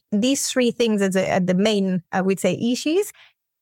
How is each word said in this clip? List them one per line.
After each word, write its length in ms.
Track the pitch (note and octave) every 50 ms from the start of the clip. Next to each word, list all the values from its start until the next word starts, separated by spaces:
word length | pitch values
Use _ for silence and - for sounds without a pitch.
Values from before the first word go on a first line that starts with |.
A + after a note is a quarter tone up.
| _ _
these 340 | G#3+ G3+ A3 C4 C#4 - - -
three 240 | - C4 B3 A#3
things 280 | - - A#3+ A3+ A3 G3
are 80 | G3 F#3+
the, 240 | F3+ F#3+ F#3 -
are 80 | - F#3+
the 140 | F3+ F#3 F3+
main, 480 | F3+ G3+ A3 G#3+ G3+ F#3+ F#3+ F#3 F3+ - _
I 80 | - F#3+
would 180 | F3+ F#3+ G3 -
say, 200 | - F#3 F#3 -
issues. 520 | A3 A#3 B3 - - D4+ D#4+ G4 G#4 - - - - - _ _ _ _ _ _